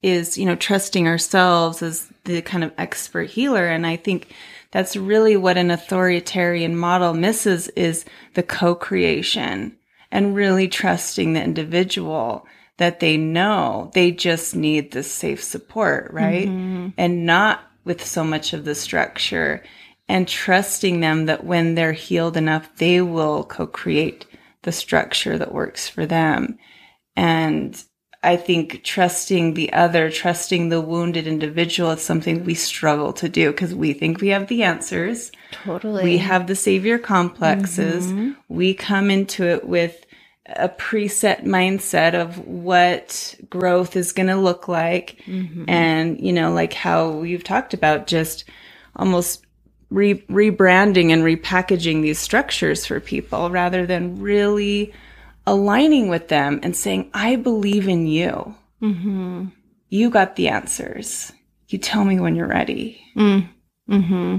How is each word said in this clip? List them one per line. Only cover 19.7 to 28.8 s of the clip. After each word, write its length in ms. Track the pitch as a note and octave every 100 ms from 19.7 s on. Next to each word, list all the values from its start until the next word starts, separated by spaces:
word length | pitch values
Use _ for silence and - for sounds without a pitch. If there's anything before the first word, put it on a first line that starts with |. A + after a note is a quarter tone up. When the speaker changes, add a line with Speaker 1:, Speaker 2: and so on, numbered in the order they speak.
| - - _ -
Speaker 1:
and 220 | F#3+ F3+
trusting 720 | - - F#3 G3 - G3 F3
them 260 | D#3+ D#3 D#3
that 180 | D#3
when 320 | E3 F3 E3 E3
they're 160 | D#3+
healed 440 | D#3 - F3 E3 E3
enough, 320 | D#3 D#3 D#3 -
they 240 | D#3+ F3+
will 440 | F3+ E3 D#3 D3
co-create 840 | C#3+ - E3 - - D3+ D#3 - - - _ _
the 100 | -
structure 680 | E3 - E3 - - - E3
that 140 | -
works 360 | - E3 - -
for 180 | - D#3+
them. 520 | E3 D#3 D3+ - - _ - - _ _ -
And 680 | E3+ E3 D#3+ D#3 C#3 - - _ _ _
I 140 | E3 F3
think 480 | F3 F3 D3+ -